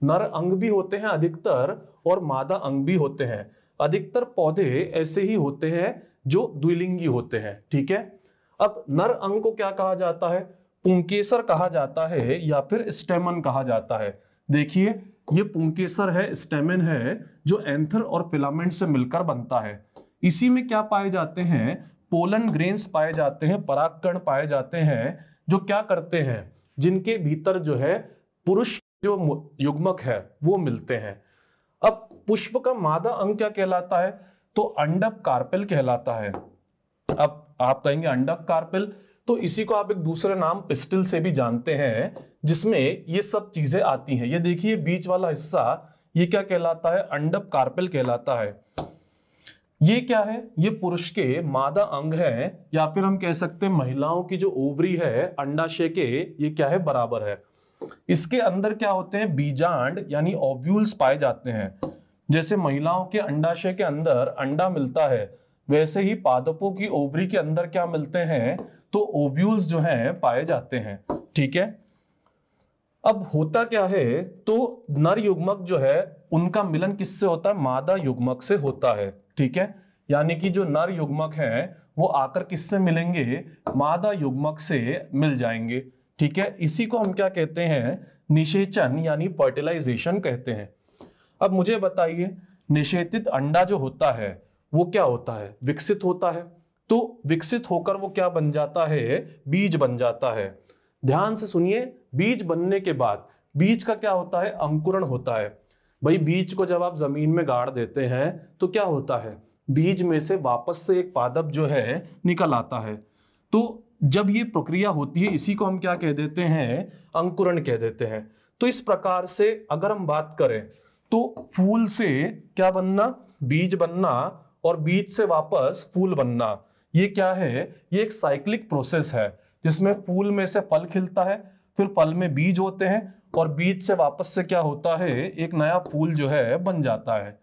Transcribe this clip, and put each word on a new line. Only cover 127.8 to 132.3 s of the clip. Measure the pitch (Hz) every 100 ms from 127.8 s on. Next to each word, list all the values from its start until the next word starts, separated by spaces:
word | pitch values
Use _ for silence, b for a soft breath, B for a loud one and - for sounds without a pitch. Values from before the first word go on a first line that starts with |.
| B
ये | 185
एक | 214
साइक्लिक | - 156 143 202 220 -
प्रोसेस | 147 127 165 151
है | 120 104 - b b
जिसमें | 160 156 196 202
फूल | - 180 208
में | 202 190
से | 202
फल | 190 156
खिलता | 175 190 180 196
है, | 185 214 - _ _ -
फिर | 196
फल | 185 156
में | 170 180